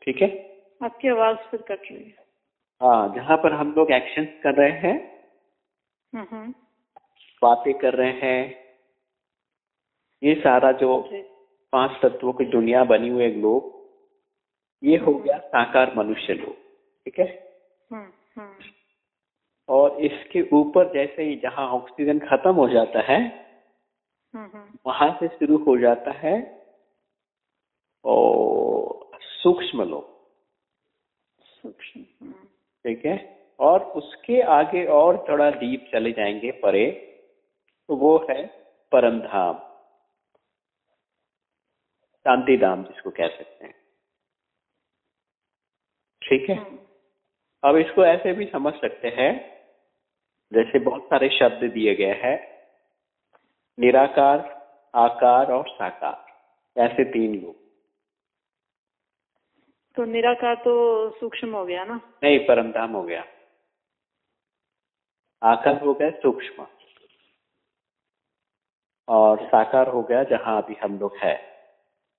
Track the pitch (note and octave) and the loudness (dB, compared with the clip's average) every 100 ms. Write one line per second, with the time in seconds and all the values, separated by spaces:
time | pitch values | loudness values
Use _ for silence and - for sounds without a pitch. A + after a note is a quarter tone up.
0 | - C3 G3 F#3+ - - _ _ A#3 A#3 | -8 0 -2 -2 -16 -20 _ _ -12 -6
1 | C4+ A#3 A3 A3 - A3+ - G3 - - | -2 0 0 -2 -8 -14 -12 -14 -14 -20
2 | G#3+ _ _ _ _ _ _ _ B2+ A#2 | -20 _ _ _ _ _ _ _ 4 4
3 | G2+ A2 B2+ D#3+ D#3+ D3+ D3 D3+ D#3 B2+ | 2 -4 0 2 2 0 -2 2 2 2
4 | - - D#3 - C#3+ C#3 C#3+ D#3+ F3+ C#4 | 0 -6 -8 -4 0 2 2 2 -2 -4
5 | - - _ _ _ _ _ _ _ _ | -8 -20 _ _ _ _ _ _ _ _
6 | _ A#3 G3 A3 A3 B3+ _ _ _ _ | _ -16 -14 -16 -16 -18 _ _ _ _
7 | _ _ _ _ A#2+ A#2+ C#3+ C3+ C3+ B2 | _ _ _ _ 4 4 2 -2 -2 0
8 | B2+ B2+ C3 B2+ C3 - _ _ _ _ | -2 -2 -4 -2 -4 -12 _ _ _ _
9 | _ _ _ _ _ _ _ _ _ _ | _ _ _ _ _ _ _ _ _ _
10 | _ _ C#3+ D3+ B2+ B2+ C3+ C3 C3 C3 | _ _ -2 0 2 4 4 2 0 0
11 | G#2 - - _ _ _ _ C3 C3 - | -4 -12 -16 _ _ _ _ -2 -2 0
12 | C3 A#2+ B2+ B2+ C3 B2 A2+ B2 B2 A2 | 0 0 -6 -4 -2 0 2 2 4 2
13 | A#2+ B2 A#2+ G#2+ G#2+ A#2+ - - - _ | 2 -2 -2 0 0 -2 -4 -14 -20 _
14 | _ _ _ _ _ _ _ _ C#3 E3 | _ _ _ _ _ _ _ _ 0 2
15 | E3 C#3+ - C#3+ - B2 A#2+ C3+ B2+ A#2 | 2 0 -2 -6 -2 -2 2 2 2 0
16 | G#2+ G#2+ - F2+ - - _ _ _ _ | -4 -6 -6 -8 -8 -16 _ _ _ _
17 | - - F3+ - - _ _ _ _ A3 | -12 -4 -4 -4 -20 _ _ _ _ -20
18 | G3 _ _ - G3+ G3 - _ _ _ | -20 _ _ -20 -20 -20 -20 _ _ _
19 | _ _ _ _ _ _ - C3+ C#3+ - | _ _ _ _ _ _ 0 4 4 2
20 | D3 - - F3+ - D3 D3 F3+ F3+ - | -4 -4 -6 -4 2 2 4 4 2 0
21 | C#3 - D#3 C3+ B2+ B2+ C3+ B2+ - - | -4 -4 -6 -6 -8 -6 -6 -6 -8 -4
22 | D3 D3 - C3 F#3 F#3 B2 A#2 A2+ A2 | -2 -2 2 2 4 4 4 4 2 0
23 | A2 C#3 A#3 - - _ _ _ _ _ | 0 0 -2 -8 -20 _ _ _ _ _
24 | _ _ _ A3+ G#3 G#3 G#3 G#3+ - B2+ | _ _ _ -20 -20 -20 -20 -12 -8 0
25 | D3 - E3 - D3 D3+ D3 B2+ A#2+ A#2+ | 0 0 -8 -4 0 2 4 4 4 2
26 | - C#3 D#3 G#3 C4 - _ _ _ _ | -4 -8 -4 -4 -6 -16 _ _ _ _
27 | _ _ _ _ _ _ _ _ _ _ | _ _ _ _ _ _ _ _ _ _
28 | A#2 A2+ - - - - - A1+ - - | 0 2 4 2 0 -2 -2 -4 -6 -10
29 | - - - - F3 F3+ - B2 F2+ D2 | -18 -20 -20 -2 0 0 -4 -6 -6 -8
30 | - _ _ _ _ _ _ _ _ _ | -14 _ _ _ _ _ _ _ _ _
31 | _ _ _ _ _ _ A#3 - - - | _ _ _ _ _ _ -20 -20 -20 -20
32 | - _ C#4 F#3+ F#3+ _ _ _ A#2+ A2+ | -20 _ -20 -20 _ _ _ _ -8 -6
33 | D3 F#3+ - - _ - C#3 F#3 - D#3 | -6 -6 -10 -20 _ 0 4 4 0 -10
34 | - - - A#3+ A#3+ D3+ D#3 F3+ E3 D3+ | -12 -16 -2 0 4 4 2 -2 2 4
35 | D#3+ F3 - D3 D3 C#3 A#2+ B2+ - A#2+ | 6 2 -2 0 2 0 -6 -8 -6 -4
36 | A2+ A2+ G#2 G#2+ A#2 - G#2 G2 B2 - | -4 -4 -4 -4 -8 -2 0 2 0 -2
37 | - _ _ _ _ _ _ _ - C#3 | -16 _ _ _ _ _ _ _ -8 0
38 | D3 D#3+ - C3 E3 - _ _ _ C3+ | 4 4 2 -6 -8 -18 _ _ _ 2
39 | A#2+ A2+ G2 G2 F2+ E2+ - - _ _ | 2 0 -4 -4 -4 -4 -12 -20 _ _
40 | _ _ _ _ _ _ _ _ _ _ | _ _ _ _ _ _ _ _ _ _
41 | _ _ _ _ _ _ _ _ _ _ | _ _ _ _ _ _ _ _ _ _
42 | _ _ - B2 B2+ B2+ F#2+ F#2 F#2+ - | _ _ 0 2 4 2 2 -2 -8 -16
43 | F#2+ - E2 - - _ - _ _ _ | -14 -6 -6 -8 -18 _ -20 _ _ _
44 | _ _ _ _ _ _ _ _ _ _ | _ _ _ _ _ _ _ _ _ _
45 | _ _ _ _ _ _ _ _ _ _ | _ _ _ _ _ _ _ _ _ _
46 | _ _ - C3 - F#3 - - _ _ | _ _ -4 -2 -2 -8 -10 -20 _ _
47 | _ _ _ _ _ _ C#3 D#3 D#3+ - | _ _ _ _ _ _ 2 2 2 4
48 | F3+ F3 F#3+ F#3 G3+ D#3+ C#3+ D3 A2+ - | 4 4 -2 -6 -8 -6 -6 -6 -8 -8
49 | A#2 A#2+ C3+ B3+ - - _ _ _ _ | -8 -2 -2 -2 -10 -20 _ _ _ _
50 | _ _ _ _ _ A2 A2+ C#3 C3 B2 | _ _ _ _ _ -2 0 0 -2 -6
51 | - C3+ C3 - B2+ A#2+ B2 A2+ G#2+ G2 | -2 0 0 2 0 0 -6 -2 -2 0
52 | G2 G2+ B2 C#3+ - - _ _ _ _ | -2 -2 -4 -6 -8 -20 _ _ _ _
53 | _ _ _ _ _ _ _ - B2 C3 | _ _ _ _ _ _ _ 0 4 4
54 | C#3 - C#3 D3 - - - _ _ A#2+ | 4 4 2 2 -2 -16 -20 _ _ 2
55 | A#2 A#2+ B2 B2 C3+ B2+ - - F#2 - | 2 4 4 4 2 -2 -4 -10 -12 -8
56 | D2 - - _ _ _ _ - - - | -10 -10 -18 _ _ _ _ -2 0 0
57 | C3+ A2+ A2+ G2+ F2 E2 _ _ _ _ | -2 -2 -4 -4 -10 -18 _ _ _ _
58 | _ _ _ _ _ _ _ _ _ _ | _ _ _ _ _ _ _ _ _ _
59 | _ _ _ _ _ _ _ _ _ - | _ _ _ _ _ _ _ _ _ -8
60 | A3+ A#3 A#3 A#3+ A#3+ A#3+ A#3+ A#3+ A#3 A3+ | -4 0 0 0 -2 -2 0 2 2 0
61 | A3 A3 A#3 - A#3 G#3+ F3+ F3+ F#3+ A#3 | -2 -8 -12 -10 -10 -8 -8 -8 -10 -12
62 | - _ C#3+ C#3+ C#3+ A#2 A2+ A2+ A2+ G#2+ | -16 _ 2 4 4 2 2 -4 -6 -6
63 | F2 E2 E2 _ _ _ _ _ _ _ | -8 -10 -12 _ _ _ _ _ _ _
64 | _ _ _ _ _ _ _ _ _ _ | _ _ _ _ _ _ _ _ _ _
65 | _ _ _ _ A2+ A#2 C#3+ C#3+ C#3+ C3+ | _ _ _ _ 2 2 2 0 -2 -2
66 | D3+ E3 C#3 - - - - _ _ _ | -2 0 -2 -2 -8 -16 -20 _ _ _
67 | _ _ _ _ _ _ _ _ _ _ | _ _ _ _ _ _ _ _ _ _
68 | _ _ _ _ _ _ _ _ _ _ | _ _ _ _ _ _ _ _ _ _
69 | - A2+ G#2+ G#2+ - A#2 A2 C3+ C3 B2 | 2 6 6 4 2 2 4 2 2 0
70 | A#2 B2 C3+ A2+ A2+ A2 G#2 G#2+ G#2 G2+ | 0 0 0 -2 0 -4 -4 -8 -8 -6
71 | G2+ - G2 C#2+ - - _ _ _ _ | -8 -4 -4 -4 -8 -20 _ _ _ _
72 | _ | _